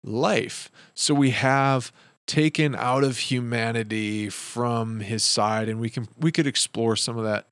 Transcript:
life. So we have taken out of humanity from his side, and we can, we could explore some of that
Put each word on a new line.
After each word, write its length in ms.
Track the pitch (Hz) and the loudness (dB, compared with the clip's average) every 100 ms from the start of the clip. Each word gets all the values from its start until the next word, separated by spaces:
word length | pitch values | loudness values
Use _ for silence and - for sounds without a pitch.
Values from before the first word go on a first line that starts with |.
life. 680 | - 110 175 170 - - - - - | -4 -2 2 0 -2 -10 -16 -20 -20
So 200 | - - | -4 2
we 160 | 143 135 | 4 4
have 640 | 113 135 139 139 131 - _ - _ - | 4 2 4 4 2 -2 _ -20 _ -2
taken 480 | 156 156 151 151 | 2 2 2 0
out 300 | 120 151 135 | 0 0 2
of 140 | 139 123 | 2 0
humanity 1080 | - 127 120 117 113 117 107 110 107 107 104 | -2 -2 0 -2 0 -2 -2 -2 -2 -2 -4
from 720 | - - 117 120 117 113 113 | -8 -10 -2 0 0 -2 -6
his 220 | 98 110 | -4 -2
side, 460 | - - 107 110 110 | 0 2 2 2 -2
and 120 | 110 | -4
we 100 | 113 | -4
can, 180 | 127 110 - | -6 -10 -2
we 140 | 160 | 0
could 140 | 160 143 | 2 0
explore 500 | - - - 113 107 | 0 -2 0 0 0
some 220 | - 117 | -2 -2
of 60 | |
that 220 | 110 104 - | -2 -2 -4